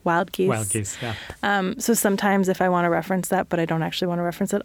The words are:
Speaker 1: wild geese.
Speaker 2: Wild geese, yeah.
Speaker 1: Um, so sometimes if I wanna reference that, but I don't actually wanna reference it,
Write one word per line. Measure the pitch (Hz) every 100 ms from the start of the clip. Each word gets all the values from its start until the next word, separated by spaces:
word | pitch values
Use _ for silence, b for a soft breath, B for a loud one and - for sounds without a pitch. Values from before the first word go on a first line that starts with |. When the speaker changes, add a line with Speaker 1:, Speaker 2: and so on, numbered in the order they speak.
Speaker 1:
wild | 180 170 180
geese. | - 190
Speaker 2:
Wild | 110 107
geese, | 110 101 -
yeah. | 120 107 B B
Speaker 1:
Um, | 208 202 185 269
so | - 226
sometimes | 214 196 208 196 185
if | 185
I | 185
wanna | 180 175
reference | 165 160 190 170
that, | 185 -
but | 170
I | 165
don't | 160
actually | 160 - 180
wanna | 175
reference | 175 170 196
it, | 202